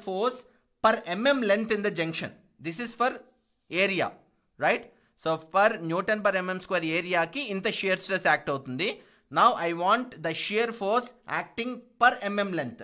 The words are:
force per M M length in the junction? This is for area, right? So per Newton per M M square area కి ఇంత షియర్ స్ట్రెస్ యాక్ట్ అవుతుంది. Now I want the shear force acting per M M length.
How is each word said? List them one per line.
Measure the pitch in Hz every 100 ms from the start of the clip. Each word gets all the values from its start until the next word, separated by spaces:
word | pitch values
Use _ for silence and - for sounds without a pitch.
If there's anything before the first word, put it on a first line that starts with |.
| 196
force | 190 240 247 - _ _ _
per | 220 226
M | - 185 269
M | 277 214
length | 208 220 208
in | 202
the | 170
junction? | 165 160 147 - _ _ 151
This | 170
is | 233 -
for | 247 254 - _ _ _ _ 170
area, | 196 180 104 - _ _ _ -
right? | 156 247 - _ _ _
So | 160 156 160
per | 190 214 208 165
Newton | 175 190 214 202
per | 185
M | 185 185
M |
square | - 180 160 165
area | 180 175 165
కి | 269 240
ఇంత | 190 208 -
షియర్ | 196 185
స్ట్రెస్ | - 185 170
యాక్ట్ | 151 -
అవుతుంది. | 139 131 127 208 403 - _ _ 151
Now | 226 214 170
I | 170
want | 180 233 254 175
the | 165 160
shear | - 208 233 226
force | 196 240 240 - - 160
acting | 185 - 240 240 - _
per | 240 - 202
M | 202 202
M | 165
length. | 123 -